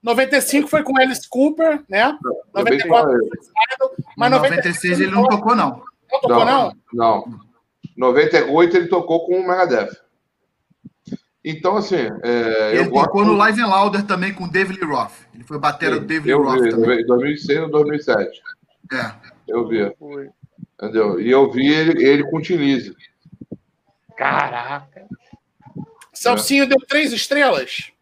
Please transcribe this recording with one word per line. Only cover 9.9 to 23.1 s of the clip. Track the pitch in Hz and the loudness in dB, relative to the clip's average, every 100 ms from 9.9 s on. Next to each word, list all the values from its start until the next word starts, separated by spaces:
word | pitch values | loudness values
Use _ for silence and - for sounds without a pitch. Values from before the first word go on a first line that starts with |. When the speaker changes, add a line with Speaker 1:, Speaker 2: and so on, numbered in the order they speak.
| - _ _ _ _ _ _ _ _ - _ - - _ _ | -10 _ _ _ _ _ _ _ _ -20 _ -16 -16 _ _
Speaker 2:
Então, | 151 156 180 208 | -12 -4 -2 -2
assim, | 202 180 113 104 | -2 -2 -2 -4
é, | 120 120 113 110 107 | -2 0 0 0 2
Speaker 3:
Ele | 117 - | 2 2
Speaker 2:
eu | |
gosto | 131 151 | 2 2
Speaker 3:
tocou | 196 208 | 2 2
no | 202 | 4
Live | 214 214 | 2 2
and | 226 | 0
Louder | 190 202 196 202 | 2 2 0 -2
também | 185 190 | -2 -4
com | 196 175 | -6 -4
o | |
David | 175 190 185 | -2 -2 -4
Lee | 165 | -4
Roth. | 135 113 - _ | -4 -6 -10 _
Ele | - 120 | -20 -14
foi | 147 | -4
batera | 147 143 165 - | -4 -2 -2 -2
Speaker 2:
Sim, | |
Speaker 3:
do | 143 | -4
David | 160 127 | -4 2
Lee | |
Speaker 2:
eu | 143 | 2
Speaker 3:
Roth | 135 127 | 2 2
Speaker 2:
vi, | 117 | 2
Speaker 3:
também. | 113 113 120 | 2 2 2
Speaker 2:
em | 117 | 2
dois | 123 | 2
mil | 139 | 2
e | 151 | -4
seis | - 147 | -2 -2
ou | 160 | 0
dois | 147 147 | 0 0
mil | 147 | 0
e | |
sete. | 143 110 95 - - - _ _ - | -2 -2 -2 -10 -18 -20 _ _ -10
Speaker 3:
É. | 131 113 110 - _ - | -8 -8 -12 -20 _ -6
Speaker 2:
Eu | 117 113 | -4 -2
vi. | 113 101 - | -2 -2 -6
Speaker 4:
Foi. | 147 143 139 _ - _ - _ | -16 -16 -16 _ -20 _ -20 _
Speaker 2:
Entendeu? | 107 113 104 90 | -4 0 0 0
E | 110 | 2
eu | 127 135 | 4 4
vi | 120 139 | 2 2
ele, | 156 160 165 131 | 2 2 4 4
ele | 143 143 | 4 0
com | 160 | -6
o | |
Tim | 151 175 | -2 -2
Lizzy. | 143 135 101 - - | 0 0 -4 -18 -20